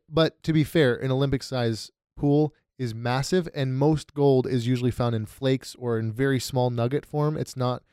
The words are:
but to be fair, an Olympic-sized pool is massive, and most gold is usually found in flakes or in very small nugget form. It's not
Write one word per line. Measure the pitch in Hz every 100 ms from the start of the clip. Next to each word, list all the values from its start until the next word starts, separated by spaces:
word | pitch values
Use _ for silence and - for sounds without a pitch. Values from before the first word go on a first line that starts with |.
| _
but | 156 160 -
to | -
be | 156
fair, | 143 170 135 117
an | 131
Olympic-sized | 131 139 131 - 131 117 110 - _ _ -
pool | 143 147 151 - _ -
is | 123
massive, | 110 120 127 135 185 165
and | 147 135 131
most | 143 151 -
gold | - 143 131 123
is | 127 117
usually | 127 123
found | - 120
in | 113 107
flakes | - 135 131 - -
or | 123 113
in | 110
very | 107 135 131
small | - 131 123
nugget | 117 117 143 -
form. | 147 151 156
It's | - 131
not | 123 123 -